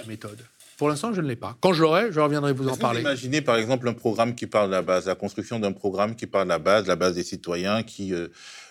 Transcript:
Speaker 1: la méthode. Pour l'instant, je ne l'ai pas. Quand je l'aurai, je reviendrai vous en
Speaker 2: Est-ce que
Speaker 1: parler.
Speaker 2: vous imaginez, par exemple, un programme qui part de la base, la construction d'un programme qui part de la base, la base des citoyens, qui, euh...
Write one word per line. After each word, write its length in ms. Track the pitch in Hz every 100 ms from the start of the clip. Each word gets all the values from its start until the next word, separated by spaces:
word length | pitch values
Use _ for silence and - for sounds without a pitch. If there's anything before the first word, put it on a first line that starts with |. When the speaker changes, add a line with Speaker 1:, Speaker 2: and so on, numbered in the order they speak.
Speaker 1:
la 60 | 117
méthode. 320 | 110 107 107 117 _ - -
Pour 100 | 147
l'instant, 240 | 147 233
je 80 | 202
ne 60 | 151
l'ai 100 | 117
pas. 220 | 110 120
Quand 140 | 185
je 80 | 185
l'aurai, 280 | 160 165 233
je 100 | 156
reviendrai 320 | 151 147 143
vous 120 | 135
en 40 | 135
Speaker 2:
Est-ce 80 | 131
que 60 |
Speaker 1:
parler. 180 | 131 117
Speaker 2:
vous 80 | 120
imaginez, 340 | 131 127 147
par 140 | 139 117
exemple, 300 | 110 131 120
un 60 |
programme 400 | 113 120 104 117
qui 120 | 120 110
part 220 | 110 101
de 40 |
la 80 | 95
base, 260 | 87 92 90
la 100 | 90
construction 420 | 101 - 101 117
d'un 140 | 101
programme 440 | 95 101 92 107 113
qui 100 | 98
part 180 | 98
de 40 | 92
la 120 | 85
base, 260 | 80 104 92
la 100 | 87
base 200 | 90 87
des 80 |
citoyens, 580 | 85 - - 87 92 110
qui, 320 | 113 - 98
euh... 140 | 87 85 - - - -